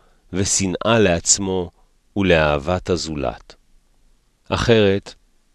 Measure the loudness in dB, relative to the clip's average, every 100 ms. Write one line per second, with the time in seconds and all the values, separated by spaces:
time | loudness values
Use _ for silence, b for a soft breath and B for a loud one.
0 | _ _ -10 -4 -2 0 -2 -2 0 2
1 | 4 2 0 -2 -2 -4 -6 _ _ _
2 | _ -2 2 4 2 0 -2 -4 -2 -4
3 | -4 -6 -6 -8 -16 -20 _ _ _ _
4 | _ _ _ _ -8 -4 2 4 4 0
5 | -6 -20 _ _ _